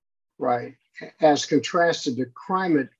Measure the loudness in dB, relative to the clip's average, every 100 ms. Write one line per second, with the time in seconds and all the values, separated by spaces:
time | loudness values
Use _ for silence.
0 | _ _ _ _ -2 -2 -4 -16 _ -20
1 | -20 2 2 4 2 0 0 2 2 0
2 | -4 -6 -6 -10 -4 -2 2 0 0 _